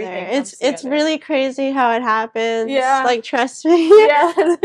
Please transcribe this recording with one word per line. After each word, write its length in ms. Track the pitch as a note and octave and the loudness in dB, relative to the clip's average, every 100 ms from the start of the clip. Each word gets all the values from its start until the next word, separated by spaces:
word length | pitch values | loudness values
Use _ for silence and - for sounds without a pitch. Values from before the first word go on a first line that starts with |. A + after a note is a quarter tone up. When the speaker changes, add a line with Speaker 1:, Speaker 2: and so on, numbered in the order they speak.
Speaker 1:
Everything 220 | G3 F3+ | -10 -10
Speaker 2:
It's, 260 | F3+ C4+ - | -6 -6 -6
Speaker 1:
comes 40 | - | -6
Speaker 2:
it's 220 | B3 A#3+ | -6 -4
Speaker 1:
together. 120 | C4 D4 | -4 -2
Speaker 2:
really 220 | D#4 D4+ | -2 -4
crazy 540 | - C#4 C4+ C4 C4+ | -4 -4 -4 -4 -4
how 200 | C4+ A#3+ | -2 0
it 100 | A3+ | 0
happens. 680 | A#3+ A3 A3+ A3+ A3+ A3+ A3+ | -2 -2 -4 -4 -4 -4 -2
Speaker 1:
Yeah. 320 | C#4 B3+ C4+ | -2 0 0
Speaker 2:
Like, 200 | B3+ A#3+ | 0 -2
trust 400 | - B3+ C4 - | -2 -4 -4 -4
me. 240 | D#4 E4+ D#4+ | 2 2 6
<laughs> 180 | G#4 G#4+ | 6 8
Speaker 1:
Yeah. 260 | D4 E4+ E4+ | 4 0 0
<laughs> 200 | F#4 E4+ | 0 0